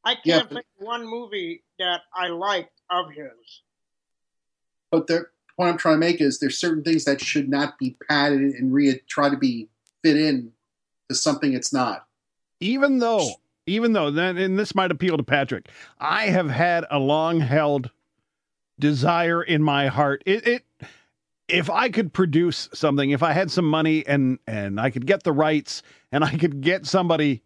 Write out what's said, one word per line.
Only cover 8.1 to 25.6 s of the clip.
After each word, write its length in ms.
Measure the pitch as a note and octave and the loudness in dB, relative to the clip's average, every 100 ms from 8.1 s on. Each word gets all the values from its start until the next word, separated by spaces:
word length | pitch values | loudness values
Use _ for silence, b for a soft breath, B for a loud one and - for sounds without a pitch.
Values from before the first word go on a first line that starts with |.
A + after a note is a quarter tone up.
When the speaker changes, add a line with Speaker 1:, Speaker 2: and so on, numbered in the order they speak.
| C#3+ C#3+ C#3 | 0 2 2
Speaker 2:
and 340 | C#3 C3 C3 | 0 0 0
re-, 280 | C3+ C#3 C3 _ | 2 2 0 _
try 220 | - C#3+ | 0 0
to 60 | C3+ | 2
be 300 | C3 A#2 A2 _ _ _ | -2 -2 -10 _ _ _
fit 140 | E3 D3 | 2 2
in 380 | D#3 C3 A#2 _ _ _ _ _ _ | 2 -2 -6 _ _ _ _ _ _
to 60 | C3 | -2
something 360 | D#3+ C#3 C#3+ | -2 0 0
it's 200 | B2+ - | -2 -2
not. 340 | C#3 A#2+ G2 _ _ _ _ _ _ | -2 -2 -4 _ _ _ _ _ _
Speaker 3:
Even 380 | F#3 C4 C#4+ C4 | -4 0 2 2
though, 280 | A#3 A3 D#3 - _ _ - | 2 2 0 -6 _ _ -4
even 240 | G#3 A#3 | 0 2
though, 180 | G#3+ D3 | 2 2
then, 280 | D3+ F3+ F3 | 0 0 0
and 200 | F#3+ F#3+ | 0 0
this 160 | G#3 | 0
might 160 | G3+ F#3 | 0 0
appeal 280 | D3+ F3+ D#3+ | 0 0 0
to 60 | |
Patrick, 440 | B2+ D3+ C3 G#2+ - B B B | 2 0 0 -6 -10 B B B
I 280 | D3 F#3+ G#3+ | -2 -2 2
have 220 | F3+ D#3+ | 0 0
had 360 | B2+ F3 E3+ D#3+ | 0 2 0 0
a 80 | C#3+ | -2
long-held 920 | C3+ D3+ D#3+ E3+ C3+ D3 D3 C#3+ B2 _ _ _ _ _ _ _ _ - | 2 2 2 0 2 2 2 -2 -4 _ _ _ _ _ _ _ _ -2
desire 640 | C#3+ C#3+ D3+ E3+ E3+ E3+ | 0 2 2 2 0 -2
in 180 | E3+ D#3 | 0 0
my 260 | D3+ C#3+ C#3 | 2 2 0
heart. 360 | C3+ D3 C#3 - | 2 0 0 0
It, 220 | G#3 A3+ | 0 0
it, 180 | B3 _ _ B B B _ _ _ - | -2 _ _ B B B _ _ _ -2
if 200 | F3 D#3 | -2 0
I 200 | F3+ B3+ | 0 0
could 240 | F3 D3 | 0 -2
produce 560 | - F#3 D3 F3 - - | 0 2 2 0 -2 -12
something, 360 | - D#3 C#3+ C#3 | -2 0 2 2
if 100 | C#3 | 2
I 120 | E3 | 2
had 180 | C#3 D3 | 0 0
some 180 | F3+ D#3+ | 0 2
money 380 | D#3 D#3+ D#3 C#3 | 2 2 0 0
and, 320 | C#3+ C3 B2+ - | 0 2 -2 -6
and 320 | A2 G2+ G2+ | -6 -4 -2
I 100 | B2+ | -2
could 140 | B2 C3 | -2 0
get 180 | F#3+ | 0
the 100 | F3+ | 2
rights 500 | C#3+ D#3 D3+ | 2 2 0